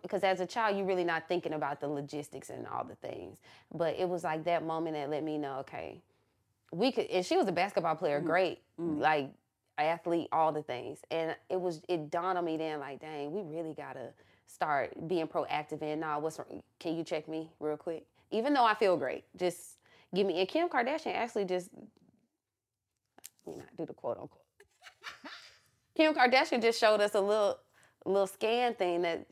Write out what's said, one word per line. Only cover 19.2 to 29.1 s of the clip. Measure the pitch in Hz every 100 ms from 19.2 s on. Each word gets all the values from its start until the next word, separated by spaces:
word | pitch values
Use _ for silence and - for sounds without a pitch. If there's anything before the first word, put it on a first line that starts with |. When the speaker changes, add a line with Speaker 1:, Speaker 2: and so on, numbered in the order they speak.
| - -
Speaker 1:
just | 180 175 - - _ - _
give | 185 202
me, | 165
and | 190
Kim | 320 349
Kardashian | 269 240 302 -
actually | - 233 214
just, | 185 180 180 - - _ _ _ _ _ _ _ _ _ _ _ _ _ - _
let | 170 156
me |
not | 139 -
do | 160
the |
quote | - 127 113
unquote. | - _ _ _ _ _ - - - -
<laughs> | 311 - - - _ _ _
Kim | - 311
Kardashian | 302 247 262 330 247
just | 233 233
showed | 220 208
us | 208
a | 208
little, | 196 214 202 - _ _ _ _
little | - 196 190
scan | - 220 240 247
thing | 226 180 175
that | 175